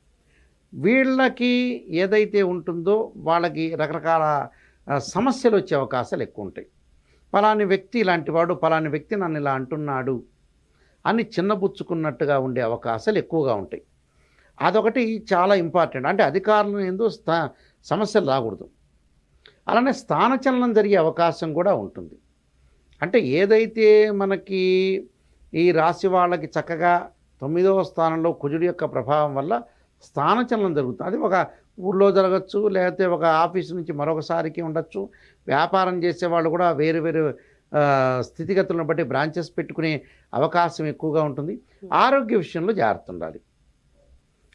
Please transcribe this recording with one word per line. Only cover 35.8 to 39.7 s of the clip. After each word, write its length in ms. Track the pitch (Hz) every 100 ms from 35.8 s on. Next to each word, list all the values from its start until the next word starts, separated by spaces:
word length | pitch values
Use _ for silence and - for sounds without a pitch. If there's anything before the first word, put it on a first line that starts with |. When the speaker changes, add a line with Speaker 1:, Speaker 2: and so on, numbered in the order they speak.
| 185 180
Speaker 1:
చేసేవాళ్ళు 460 | 175 170 175 170 165
కూడా 220 | 170 175
వేరు 300 | 143 156 165
వేరు, 360 | 160 160 151 - _ _ _ 147
ఆ, 460 | 143 135 131 127
స్థితిగతులను 640 | 120 - 165 190 185 170
బట్టి 200 | 156 156
బ్రాంచెస్ 480 | 135 131 156 165 156 -
పెట్టుకునే 440 | 143